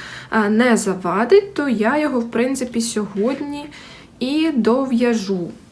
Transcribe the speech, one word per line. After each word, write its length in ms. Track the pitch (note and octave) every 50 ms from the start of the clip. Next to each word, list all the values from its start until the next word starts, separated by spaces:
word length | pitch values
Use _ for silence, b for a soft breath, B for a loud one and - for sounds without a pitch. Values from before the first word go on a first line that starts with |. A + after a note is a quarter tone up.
| B B B B B B
а, 200 | - A3 G#3 G3+
не 280 | G#3+ A3 B3 B3 A3+ A3
завадить, 760 | - F#3+ F#3 F#3 - - F3+ G3 A#3+ - G4 G4+ G4+ - -
то 160 | - C#4+ C#4
я 280 | A3+ G3 G#3 A3+ C#4 D4+
його, 220 | D4+ D4 B3+ A#3+
в 120 | A3+ A#3
принципі, 500 | - A3+ B3 C4 C4+ C4 B3 A#3 - A#3
сьогодні 840 | A3+ - - G#3+ G#3 - - F#3+ G#3 B3+ C#4+ C#4 D4 F#3 F#3+ - D4 B B B B B B B B B - -
і 320 | A#3+ C4 C#4+ D#4 D#4+ E4
дов'яжу. 1000 | D4 A#3+ G3 A3 A#3+ C4+ C4+ B3+ A#3+ A#3 A#3+ A#3+ A#3 G#3+ F#3+ G3 G3 F3+ E3+ - - - - -